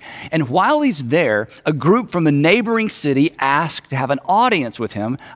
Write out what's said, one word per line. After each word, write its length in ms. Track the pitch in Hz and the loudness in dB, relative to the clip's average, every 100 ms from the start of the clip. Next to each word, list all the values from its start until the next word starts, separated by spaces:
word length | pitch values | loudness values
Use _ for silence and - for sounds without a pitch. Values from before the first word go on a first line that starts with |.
| - - - | -14 -16 -4
And 160 | 160 131 | -2 0
while 320 | 156 190 302 | 2 2 2
he's 240 | 285 156 120 | 2 -2 0
there, 380 | 156 143 104 110 - - | 2 2 2 0 -6 -4
a 60 | |
group 360 | 151 151 226 208 | 0 2 2 2
from 160 | 175 156 | 0 2
a 60 | |
neighboring 560 | 143 156 220 226 226 220 | 2 4 2 2 -2 -2
city 440 | - 151 135 156 - | -4 -2 2 0 0
asked 520 | 135 143 160 - - | 0 0 0 -6 -8
to 60 | 131 | -6
have 140 | 131 | -2
an 80 | 143 - | -4 0
audience 540 | 196 247 196 120 - | 0 2 0 -2 -6
with 140 | 113 | -8
him, 240 | 104 110 135 - | -4 -6 -6 -10